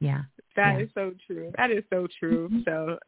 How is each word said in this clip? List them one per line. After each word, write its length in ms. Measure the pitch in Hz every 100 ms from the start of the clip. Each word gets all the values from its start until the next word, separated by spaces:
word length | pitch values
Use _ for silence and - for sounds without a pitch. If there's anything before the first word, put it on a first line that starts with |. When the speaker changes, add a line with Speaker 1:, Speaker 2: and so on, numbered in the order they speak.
Speaker 1:
Yeah. 220 | 147 139 135 - - -
Speaker 2:
That 200 | 202 139
Speaker 1:
Yeah. 60 |
Speaker 2:
is 60 | 220
so 180 | 208 190 185 -
true. 260 | 165 165 175
That 140 | 247
is 120 | 208 -
so 160 | 185 175 -
true. 300 | 165 165 170
Speaker 1:
Mm-hmm. 120 | 226
Speaker 2:
So, 340 | 233 160 160 170